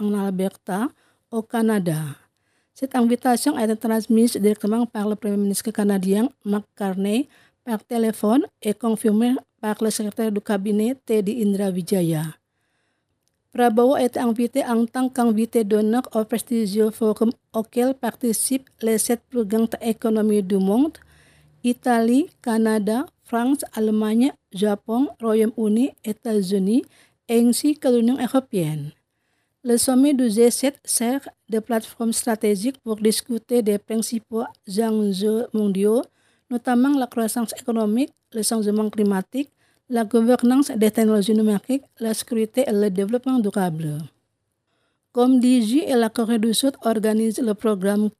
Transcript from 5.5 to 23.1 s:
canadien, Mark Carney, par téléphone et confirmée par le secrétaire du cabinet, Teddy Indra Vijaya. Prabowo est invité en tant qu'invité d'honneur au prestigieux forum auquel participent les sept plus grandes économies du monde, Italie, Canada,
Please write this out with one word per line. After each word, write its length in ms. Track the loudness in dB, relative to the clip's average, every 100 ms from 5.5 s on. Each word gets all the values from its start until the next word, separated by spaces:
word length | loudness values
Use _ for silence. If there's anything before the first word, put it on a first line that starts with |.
| -4 -4
canadien, 560 | -2 0 2 2 2 0 -4
Mark 220 | -4 -4 -4 -6
Carney, 540 | -6 -2 -2 -2 -4 _ _ _
par 180 | -8 -8 -4
téléphone 580 | -2 -2 0 2 2 0 _
et 120 | -6
confirmée 640 | -4 -2 0 0 2 2 0 -4 _
par 160 | -6 -2
le 80 | -2
secrétaire 380 | -4 -6 -4 -4
du 120 | -4
cabinet, 560 | -2 -4 0 0 0 -4 -2
Teddy 360 | 0 0 0
Indra 300 | 0 0 -2
Vijaya. 520 | -4 -2 0 0 -2 -4 -10 _ _ _ _ _ _ _ _ _ _ _
Prabowo 420 | 0 2 4 4 4
est 220 | 0 0
invité 480 | -2 0 -2 -2 -2
en 200 | 0 0
tant 200 | -2 -2
qu'invité 560 | 0 2 2 0 0
d'honneur 380 | 2 2 2 0 -2
au 120 | -4 -2
prestigieux 640 | -4 -2 -2 0 0 0
forum 400 | 0 -2 0 0 -2 _
auquel 400 | -8 -4 -2 0
participent 720 | -2 -6 -4 -2 -2 -2 -4 -6 _
les 160 | -2 0
sept 240 | 0 -4 _
plus 160 | -4 0
grandes 300 | 0 0 -2
économies 600 | -4 -2 0 0 2 2
du 160 | 0 0
monde, 400 | 2 2 0 -2 _ _ _ _ _ _
Italie, 640 | -4 -2 0 2 4 2 0 _
Canada, 640 | -4 0 2 0 0 -2 -4